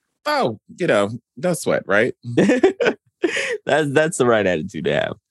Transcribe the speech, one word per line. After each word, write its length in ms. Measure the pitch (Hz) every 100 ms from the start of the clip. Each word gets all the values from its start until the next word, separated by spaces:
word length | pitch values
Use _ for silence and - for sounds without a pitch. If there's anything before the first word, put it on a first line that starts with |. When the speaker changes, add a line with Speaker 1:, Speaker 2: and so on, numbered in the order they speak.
| _ _ 294
Speaker 1:
Oh, 300 | 294 165 104 - -
you 80 | 170
know, 240 | 110 101 117 _ -
no 160 | 180
sweat, 300 | 165 - 78 -
right? 260 | 101 120 -
Speaker 2:
<laughs> 160 | 120 117 196 254 381 381 - - _ _ 339 539 523 453 -
That's, 260 | 147 147
that's 260 | 139 156 -
the 80 | 123
right 200 | 113 95
attitude 400 | 85 65 82 71
to 80 |
have. 200 | 73 - - _